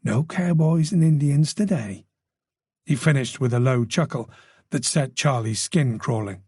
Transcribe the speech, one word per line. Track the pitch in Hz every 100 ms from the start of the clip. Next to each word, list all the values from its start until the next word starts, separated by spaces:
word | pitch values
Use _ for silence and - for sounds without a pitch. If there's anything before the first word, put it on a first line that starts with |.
No | - 107
cowboys | 160 - 175 165 156 165 156
and | 180
Indians | 160 156 147 143 156
today. | - 208 175 107 95 _ _ _ _ _ _ _ _
He | -
finished | 139 - 143 123 -
with | 127
a | 120
low | 123 127
chuckle | 117 - 160 127 110 - _ _ _
that | 139
set | 123 160 135
Charlie's | 131 151 127 113 107
skin | - 175 139 110
crawling. | - 113 104 95